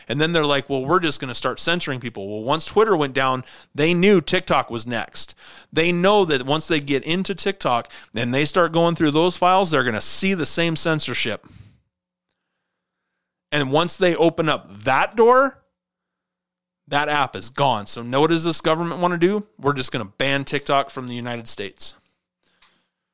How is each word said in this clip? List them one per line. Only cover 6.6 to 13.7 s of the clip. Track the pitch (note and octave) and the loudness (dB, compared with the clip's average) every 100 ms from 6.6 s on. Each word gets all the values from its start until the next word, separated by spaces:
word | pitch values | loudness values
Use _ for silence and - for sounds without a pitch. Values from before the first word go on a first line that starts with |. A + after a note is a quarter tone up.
| - | 0
they | D#3+ | -2
get | C#3 C3+ | 0 -4
into | D#3 F3+ F#3 F3+ | -2 -4 -4 -4
TikTok | G3+ - D3+ A#2+ - - - | -4 -4 -2 -2 -4 -18 -10
and | A2 A#2+ | -6 -2
they | C3 D3+ | 0 0
start | F#3 E3 | 2 2
going | E3 E3+ E3 | 2 2 2
through | D#3 | 2
those | D3+ F3 - | 2 0 2
files, | F3+ F#3+ F3+ | 2 2 2
they're | D3 | 0
gonna | B2 G#2+ | 0 -2
see | - - F#3+ | -2 -2 0
the | F#3+ C#3+ | -2 -2
same | - E3+ D#3+ | -2 -2 0
censorship. | E3 D#3 C3+ A#2+ A#2 G2+ - - - _ _ _ _ _ _ _ _ _ _ _ _ _ _ _ _ _ - | -2 -2 -2 -4 -4 -6 -12 -20 -20 _ _ _ _ _ _ _ _ _ _ _ _ _ _ _ _ _ -4
And | D3+ C3+ | -2 2